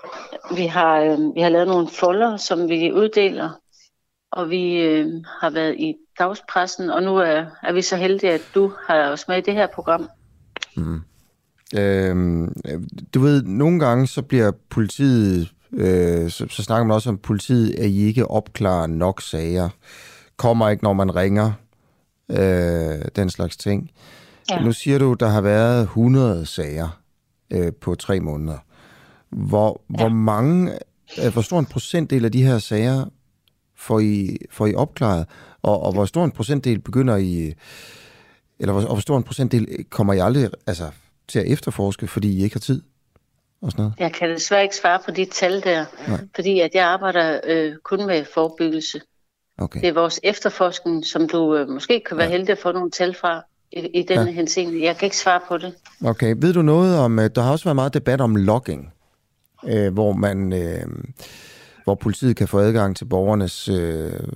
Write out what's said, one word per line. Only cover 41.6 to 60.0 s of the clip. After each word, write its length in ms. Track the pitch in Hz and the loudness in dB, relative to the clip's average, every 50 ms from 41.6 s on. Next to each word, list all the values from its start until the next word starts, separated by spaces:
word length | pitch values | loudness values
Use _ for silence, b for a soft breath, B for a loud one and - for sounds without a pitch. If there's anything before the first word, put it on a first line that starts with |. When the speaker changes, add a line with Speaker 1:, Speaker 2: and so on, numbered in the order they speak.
| - - - - 98 98 98 - - 101 | -2 -6 -4 -2 -2 -2 -2 -4 -8 -6
Speaker 2:
fordi 300 | - - 101 104 98 92 | -4 -2 0 0 2 2
I 40 | 95 | 0
ikke 120 | 107 - | 0 -2
har 60 | 107 | -4
tid 220 | - - 131 143 - _ _ _ _ _ _ _ _ _ _ _ _ _ _ - - | -4 -2 -4 -4 -4 _ _ _ _ _ _ _ _ _ _ _ _ _ _ -10 -8
og 80 | 147 | -6
sådan 120 | 98 - 104 | -4 -2 -4
noget? 120 | 107 107 - | -4 -2 -2
Speaker 1:
Jeg 140 | 180 165 165 | -4 -4 -4
kan 180 | - 175 165 | -2 -4 -4
desværre 320 | 165 165 160 - 202 202 202 | -2 -4 -2 0 2 2 2
ikke 140 | 196 196 | 2 0
svare 220 | - - 180 175 185 185 | 0 0 2 2 2 0
på 60 | - | -4
de 140 | 185 190 190 | -4 -4 -4
tal 380 | 185 - - 196 180 185 196 190 | -4 -4 -2 0 0 0 0 0
der, 220 | 190 175 160 156 151 - - 139 - | 0 0 0 -2 -6 -10 -12 -6 -6
Speaker 2:
Nej. 100 | - - 196 - - | -6 -6 -6 -10 -8
Speaker 1:
fordi 260 | - 175 190 196 185 | -6 -2 0 2 2
at 100 | 170 156 - | 2 2 2
jeg 100 | 185 185 | 2 2
arbejder, 540 | 170 175 190 196 190 180 180 165 160 156 - - | 2 2 0 0 0 0 2 2 0 0 -2 -2
øh, 320 | - 165 165 156 156 147 - - | 0 0 0 0 -2 -4 -8 -10
kun 220 | - 196 190 208 | -6 -4 -4 -2
med 180 | 196 185 156 143 - - | 0 0 -2 -2 -2 -2
forebyggelse. 640 | 170 160 160 160 - 170 160 156 160 156 - - 147 - _ _ _ _ _ _ _ _ _ _ - | 0 0 0 0 -2 -2 -2 -2 -2 -4 -6 -10 -10 -14 _ _ _ _ _ _ _ _ _ _ -6
Speaker 2:
Okay. 220 | 95 85 - - | -6 -6 -4 -2
Speaker 1:
Det 80 | - 175 | -2 0
er 40 | 156 | 2
vores 280 | 165 165 165 165 - - | 2 2 0 0 -2 -2
efterforskning, 840 | 190 214 - - 208 - - 185 175 175 - - 170 170 160 151 | -2 -2 -2 -2 -4 -2 0 0 0 -2 -4 -4 -4 -4 -2 -4
som 220 | - - 160 160 156 | -4 -2 -2 -2 0
du, 280 | - 170 165 156 156 | 0 0 0 2 2
øh, 120 | 151 139 131 | 0 -2 -2
måske 340 | 131 139 - - 240 233 - - | -6 -8 -4 -2 -2 -2 -2 -4
kan 80 | 175 | -2
være 100 | 156 170 | -2 -2
Speaker 2:
Ja. 60 | 165 175 | 0 0
Speaker 1:
heldig 180 | 180 190 190 | -2 0 0
at 80 | 202 - | -2 -2
få 140 | - 180 175 | 0 -4 -2
nogle 180 | 185 180 175 | -2 -4 -4
tal 240 | - - 180 180 180 | -4 -2 -2 -2 -2
fra 280 | - - 175 165 165 - _ _ _ _ - - | -2 -4 -4 -4 -4 -8 _ _ _ _ -18 -14
i, 60 | 170 160 - - | -10 -10 -4 -4
i 80 | 175 170 | -2 0
den 240 | - 185 190 185 | 0 2 2 2
Speaker 2:
Ja. 60 | 175 170 | 0 0
Speaker 1:
henseende. 500 | 170 170 156 - 190 180 170 165 165 156 | -2 -2 -2 -2 -2 -2 -2 -2 -2 0
Jeg 120 | 170 170 | -2 -2
kan 100 | 170 - | 0 -2
ikke 100 | 196 196 | -4 -2
svare 240 | - - 190 180 180 180 - | -2 2 2 2 2 0 -2
på 100 | 175 165 | -6 -6
det. 160 | 165 185 175 - _ - _ - - | -6 -8 -14 -14 _ -20 _ -6 -2
Speaker 2:
Okay. 300 | 120 113 - - 113 113 113 | -2 0 2 2 0 2 2
Ved 140 | 143 175 180 | 2 2 4
du 100 | 175 160 | 4 4
noget 360 | 151 151 165 185 185 180 165 | 6 6 6 4 4 4 4
om, 200 | 135 120 113 110 | 4 4 4 4
øh, 120 | 110 107 - | 2 2 2
der 80 | 127 120 | 2 0
har 100 | 127 143 | 2 0
også 120 | 160 - | 0 0
været 100 | 185 147 | 0 2
meget 200 | 135 131 143 - | 2 2 0 0
debat 260 | 143 120 - 123 131 | -2 0 0 0 2
om 160 | 135 117 110 | 2 2 4
logging, 560 | 104 98 98 107 123 131 - 82 69 69 78 - _ _ _ _ _ _ _ _ _ _ _ _ _ - - | 4 4 4 2 2 0 -4 -8 -8 -10 -16 -20 _ _ _ _ _ _ _ _ _ _ _ _ _ -6 -2
øh, 240 | 113 107 104 98 92 | 0 2 2 2 2
hvor 200 | 101 | 2